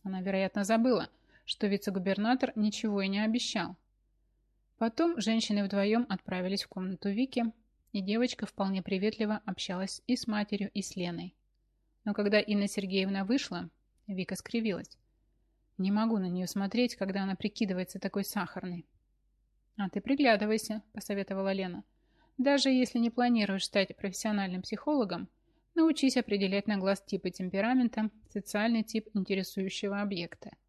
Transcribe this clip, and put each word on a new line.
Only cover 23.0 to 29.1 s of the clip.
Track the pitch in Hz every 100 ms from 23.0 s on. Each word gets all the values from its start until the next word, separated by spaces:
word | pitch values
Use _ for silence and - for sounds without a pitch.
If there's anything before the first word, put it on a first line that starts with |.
| 233
планируешь | 247 240 233 202 190 -
стать | 202 190 -
профессиональным | 196 180 220 208 190 185
психологом, | - 208 - 294 202 175 185 _ _ _ _ 339
Научись | 320 - 269 254
определять | 240 202 196 202 196
на | 202
глаз | 190 196
тип | - 190 185
и |
темперамента, | - 185 196 220 254 240 220 220 - -
социальный | 214 - 208 220 233
тип | 214 220 -